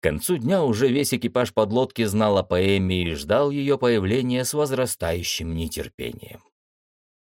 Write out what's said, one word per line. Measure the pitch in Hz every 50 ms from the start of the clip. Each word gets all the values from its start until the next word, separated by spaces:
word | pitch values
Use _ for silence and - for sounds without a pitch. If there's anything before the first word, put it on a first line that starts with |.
К | -
концу | 82 73 76 - - 180
дня | 156 110 143 190 190 160
уже | 135 110 104 131 131
весь | 123 139 143 - -
экипаж | 120 - 120 - 123 123 - -
подлодки | - 110 98 107 127 127 - - - 113
знал | 107 98 107 110 107 101
о | 95 92
поэме | - 95 90 95 95 98 98 95 92 92 90 87
и | 85 82
ждал | 71 71 73 101 127 143 143
её | 143 143 139 139 139
появления | 131 127 123 120 110 95 95 110 131 127 123 123 127 127
с | - -
возрастающим | 147 151 139 131 127 127 120 - _ - 85 85 87 85 - - - 80 82 82
нетерпением. | 80 82 78 - 76 73 - _ - 64 60 60 - - - - - _ _ _ _ _ _ _ _ _ _ _ _ _ _ _ _